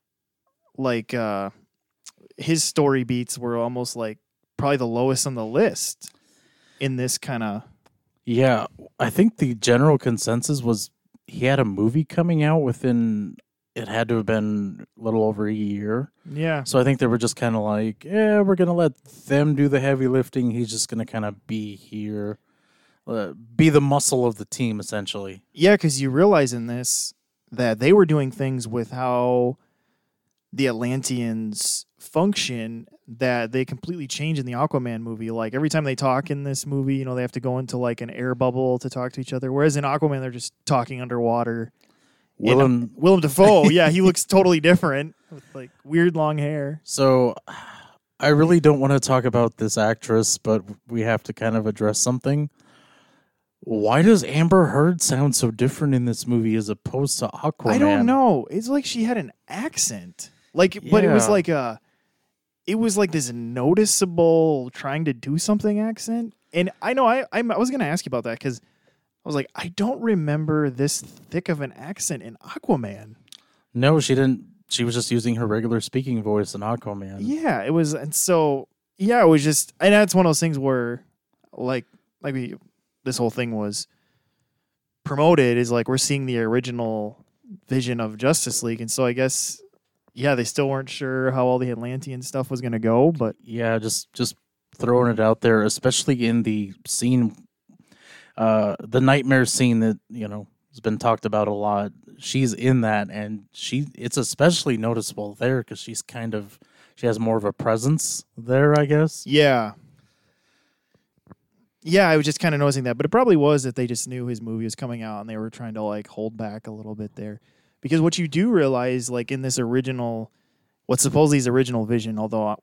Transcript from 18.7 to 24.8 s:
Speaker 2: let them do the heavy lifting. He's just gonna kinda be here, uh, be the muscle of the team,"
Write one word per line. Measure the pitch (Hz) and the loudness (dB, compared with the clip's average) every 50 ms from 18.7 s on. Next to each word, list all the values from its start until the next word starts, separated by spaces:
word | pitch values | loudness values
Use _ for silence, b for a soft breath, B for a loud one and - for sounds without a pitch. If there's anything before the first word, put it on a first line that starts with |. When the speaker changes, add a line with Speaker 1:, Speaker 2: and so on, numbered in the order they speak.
| 175 | 2
Speaker 2:
let | 175 170 151 127 _ _ - - - - - | 2 2 0 0 _ _ -20 -20 -20 -4 0
them | 139 143 147 151 147 | 0 2 2 2 2
do | 139 147 143 | 2 2 2
the | 139 135 | 2 2
heavy | 131 139 139 131 131 127 | 2 2 0 2 2 2
lifting. | 127 131 123 - - 135 123 120 | 2 0 0 -2 -2 -2 -2 -2
He's | 113 120 120 107 | -2 -2 -4 -4
just | 113 110 - - | -4 -6 -6 -6
gonna | 120 113 110 | -6 -6 -8
kinda | - - 113 107 104 101 98 _ | -6 -6 -6 -6 -6 -8 -10 _
be | - 113 110 107 104 101 | -8 -8 -8 -8 -8 -12
here, | 95 - - 107 107 107 107 107 104 104 104 104 - _ _ _ _ _ _ _ _ _ _ _ _ _ - | -16 -18 -14 -12 -10 -8 -8 -6 -6 -6 -8 -8 -10 _ _ _ _ _ _ _ _ _ _ _ _ _ -8
uh, | 117 113 101 87 73 104 117 113 117 | -6 -6 -6 -8 -10 -14 -20 -4 0
be | 113 160 160 | 4 4 6
the | 147 147 | 6 6
muscle | 143 139 143 143 - - 139 127 123 | 4 4 2 2 2 0 0 2 2
of | 120 110 | 0 0
the | 110 104 | -4 -8
team," | - - - 127 117 110 104 | -12 -8 -4 -4 -4 -4 -6